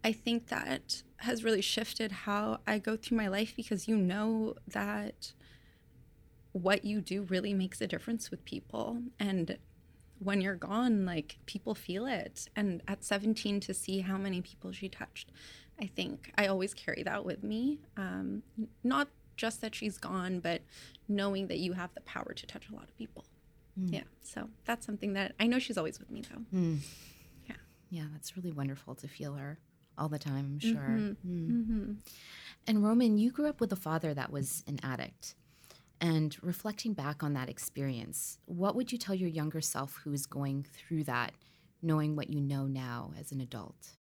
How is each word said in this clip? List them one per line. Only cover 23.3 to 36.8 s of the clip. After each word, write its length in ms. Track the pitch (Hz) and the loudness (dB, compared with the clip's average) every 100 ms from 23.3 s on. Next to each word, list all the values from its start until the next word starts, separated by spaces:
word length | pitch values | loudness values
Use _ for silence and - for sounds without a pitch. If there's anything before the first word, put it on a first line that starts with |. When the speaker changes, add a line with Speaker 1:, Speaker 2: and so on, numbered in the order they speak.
| - - - - - | -20 -20 -20 -12 -2
Speaker 2:
Mm. 140 | 185 | 0
Speaker 1:
Yeah. 100 | 165 - - | 0 -4 -16
So 260 | - - 220 - | -12 -8 -8 -8
that's 220 | - 233 - | -4 -4 -2
something 260 | 208 202 | -4 -2
that 220 | 196 196 - | 0 -2 2
I 80 | 226 | 4
know 120 | 247 | 4
she's 180 | 254 214 | 2 0
always 220 | 160 - | -2 -4
with 120 | - | -10
me, 120 | - | -10
though. 360 | 226 - 226 185 | -10 -12 -2 2
Speaker 2:
Mm. 200 | 170 151 147 - - - - - - | 4 2 -2 -12 -18 -20 -20 -20 -16
Speaker 1:
Yeah. 100 | - - - - | -16 -16 -20 -10
Speaker 2:
Yeah, 140 | 170 151 | -8 -8
that's 240 | 151 - 185 | -8 -10 -6
really 160 | 180 | -6
wonderful 420 | 151 139 139 - | -2 -2 -2 -10
to 140 | 127 139 | -12 -12
feel 260 | - 147 | -8 -6
her 240 | 143 139 151 _ _ _ - | -6 -8 -10 _ _ _ -4
all 100 | 151 | -2
the 100 | 147 | 0
time, 280 | 147 139 139 | 0 -2 -2
I'm 40 | 143 | 0
sure. 140 | 226 226 | 2 2
Speaker 1:
Mm-hmm. 500 | 226 220 208 202 180 | 2 2 2 -2 -4
Speaker 2:
Mm. 200 | 175 165 | -2 2
Speaker 1:
Mm-hmm. 420 | 240 220 220 208 208 - - - - - - - | 2 4 2 0 -4 -8 -18 -16 -16 -16 -10 2
Speaker 2:
And 160 | 214 | 6
Roman, 340 | 208 233 240 208 | 8 8 8 8
you 120 | 233 | 6
grew 160 | 254 294 | 4 2
up 120 | 294 | 2
with 120 | 240 | 0
a 40 | 190 | 0
father 380 | 160 160 160 | 0 2 2
that 180 | 143 127 | 0 -2
was 320 | 143 135 - - | -2 -2 -4 -4
an 120 | 143 | -4
addict. 520 | 135 127 131 - - - _ - - - - _ | -2 -4 -4 -8 -14 -14 _ -20 -20 -20 -20 _
And 340 | 170 160 156 - | 4 4 4 0
reflecting 500 | 180 175 214 208 | -4 -2 -4 -4